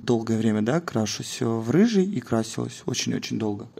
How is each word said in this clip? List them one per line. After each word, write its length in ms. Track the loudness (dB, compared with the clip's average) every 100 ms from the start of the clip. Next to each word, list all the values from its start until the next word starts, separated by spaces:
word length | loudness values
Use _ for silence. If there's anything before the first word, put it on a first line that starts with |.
долгое 340 | 0 0 2 2
время, 240 | 2 2
да, 180 | 2 0
крашусь, 580 | 0 -2 -2 -4 -8 -4
э, 40 | -2
в 260 | 0 2
рыжий 340 | 4 6 4 2
и 140 | 0
красилась 640 | 0 0 0 -4 -6 -6 -6
очень-очень 540 | -4 -2 -4 -4 -4
долго. 260 | -2 -4 -10